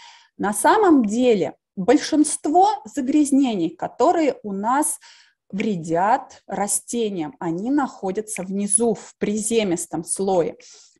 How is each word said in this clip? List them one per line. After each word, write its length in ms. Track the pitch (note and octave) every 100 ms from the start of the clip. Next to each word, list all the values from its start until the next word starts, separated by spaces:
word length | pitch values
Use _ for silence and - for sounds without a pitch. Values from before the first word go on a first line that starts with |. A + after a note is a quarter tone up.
| - - _ _
На 160 | F#3+
самом 520 | G#3 D4 G4+ G4+ D4 G#3+
деле 500 | A3 B3+ G#3 D3 - _ -
большинство 920 | F#3+ D4 - D4+ D4 - E4 E4 G4+ G#4 G#3+
загрязнений, 840 | - B3+ D4+ C#4+ C4+ C4+ G#3 E3
которые 640 | - E3 - B3+ F4 D4+ -
у 100 | G#3
нас 460 | G3 G#3+ C4+ D4+ - - - _ _ _
вредят 920 | F#3+ A3 F#3 E3 E3 G3 C4+ - - _
растениям, 880 | F#3+ G#3 - - A#3+ A3 G3 D3+ -
они 320 | F3+ E3 A3
находятся 720 | D4 C4 - F#3+ F#3+ G#3+ -
внизу, 500 | F#3 G3 G3+ - A#3 G3
в 200 | - _
приземистом 840 | G3+ G#3+ G3+ A3+ G#3 F3 - D#3+ E3
слое. 520 | - G3 F#3+ D3+ - - - - _